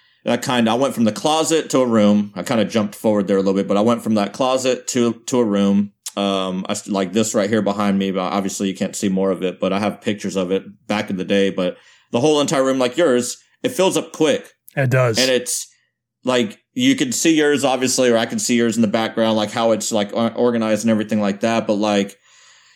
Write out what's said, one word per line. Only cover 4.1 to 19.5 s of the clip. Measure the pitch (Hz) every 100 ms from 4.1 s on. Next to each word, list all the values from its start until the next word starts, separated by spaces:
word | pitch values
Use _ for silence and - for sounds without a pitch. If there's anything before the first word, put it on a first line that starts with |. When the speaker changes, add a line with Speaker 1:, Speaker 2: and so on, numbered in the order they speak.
Speaker 1:
that | 107 101
closet | - 131 131 127 123 -
to, | 127 120 110 -
to | 123
a |
room. | 110 101 101 101 101 _ - 101
Um, | 101 98 95 92 95
I |
s-, | 104 -
like | 98 92
this | 107 110 117
right | 101
here | 113
behind | 101 101 101 98
me, | 98
but | 92
obviously | 90 101 95 - 98
you | 92
can't | 95 -
see | 101
more | 95 98
of | 85
it, | 90 -
but | 95
I | 98
have | 104 101
pictures | - 101 98 95
of | 90
it | 95 101 - -
back | 107 107
in | 92
the | 87
day, | 101 98
but | 92 90 - _ _ _
the | 117
whole | 156 147
entire | 139 139
room, | 135 131
like | 123 160
yours, | 165 123 120 - _ _
it | 123
fills | - 185 151
up | -
quick. | - 156 104 - _ _ 147
Speaker 2:
It | 127
does. | 131 123 110
Speaker 1:
And | 131
it's, | 123 - - - _ _ _ _ _
like, | 123 127 107 - _
you | 123 131 135
can | 131
see | 110 170 156
yours, | 147 139
obviously, | 135 127 127 - 127
or | 113
I | 120
can | 113
see | 113 120
yours | 117 110
in |
the | 107
background, | 113 110 113 110 110
like, | 107